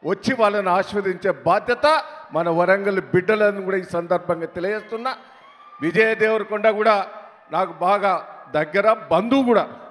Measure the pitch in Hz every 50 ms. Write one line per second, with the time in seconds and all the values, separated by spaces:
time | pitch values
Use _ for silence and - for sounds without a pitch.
0 | - 147 190 196 - - 269 247 226 208 202 208 196 185 175 190 190 - - 208
1 | 196 196 180 180 - 196 170 147 - 160 175 208 - - 240 240 - 294 311 311
2 | 311 - - - - - - 156 170 175 165 165 175 175 185 202 196 202 196 190
3 | 180 - - 180 180 185 220 214 214 208 202 202 190 185 190 196 180 175 - 175
4 | 170 170 180 175 175 - 175 165 165 160 - 175 170 190 208 214 208 208 226 226
5 | 233 262 262 - - - - - - - - _ - - - - 135 160 160 190
6 | 220 220 226 214 214 220 220 220 208 208 208 214 208 220 214 208 214 220 214 202
7 | 185 180 - - - - - - _ _ - 165 190 180 170 156 165 180 202 202
8 | 190 202 185 165 - - - - - - - 151 156 156 160 196 202 220 220 226
9 | - - 160 165 202 233 262 277 269 240 233 202 156 123 - - - -